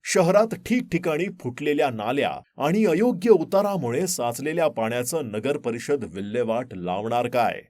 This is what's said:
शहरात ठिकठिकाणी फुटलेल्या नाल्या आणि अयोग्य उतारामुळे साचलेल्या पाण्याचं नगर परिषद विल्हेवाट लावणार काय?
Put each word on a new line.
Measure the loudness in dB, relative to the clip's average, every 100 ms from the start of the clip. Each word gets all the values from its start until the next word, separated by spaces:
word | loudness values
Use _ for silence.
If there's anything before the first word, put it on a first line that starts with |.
शहरात | 0 2 4 4 0 -2 -2
ठिकठिकाणी | -2 -2 -4 -2 -2 -4 -6
फुटलेल्या | -10 -6 -2 0 0
नाल्या | 0 -2 0 0 -2 -12 -4
आणि | 0 2
अयोग्य | 4 4 2 2 6
उतारामुळे | 6 6 2 2 0 -2 -2 -2
साचलेल्या | -2 -2 -2 -4 0 0
पाण्याचं | 2 -2 0 -2 -4 -4
नगर | -4 -2 -2
परिषद | -4 -6 -2 -2 -2
विल्हेवाट | -8 -6 -2 0 -2 -4
लावणार | -8 -4 -4 -2 -2 0
काय? | 0 0 -2